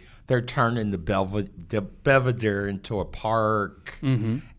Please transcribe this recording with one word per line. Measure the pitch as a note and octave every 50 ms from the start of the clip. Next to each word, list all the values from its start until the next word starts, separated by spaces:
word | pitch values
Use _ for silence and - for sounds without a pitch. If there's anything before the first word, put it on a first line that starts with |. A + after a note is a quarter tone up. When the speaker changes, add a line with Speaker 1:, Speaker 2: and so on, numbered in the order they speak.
| - - - - - -
Speaker 1:
they're | C3 B2
turning | A#2+ B2 - C#3+ A#2+ A#2 A#2 A#2 G#2+ G#2
the | G2 F2+
Belve-, | E2 E2+ G2+ F#2+ G2 F#2+ G2+ G#2 G2 - - - - -
the | - G#2+
Belvedere | G2 F2+ - - - D3 C3+ C3+ B2 B2+ A#2+ A#2+ A2+ G#2+ G2+ G2+ G2+ G2+
into | G2+ F#2+ - - A#2 G2
a | F2
park. | - - - - A2 A2 A2+ A2 G#2+ A2 G#2+ G2+ F#2+ - - - - - -
Speaker 2:
Mm-hmm. | - C3+ C3 A#2 A2 A2+ A2+ C#3+ - - -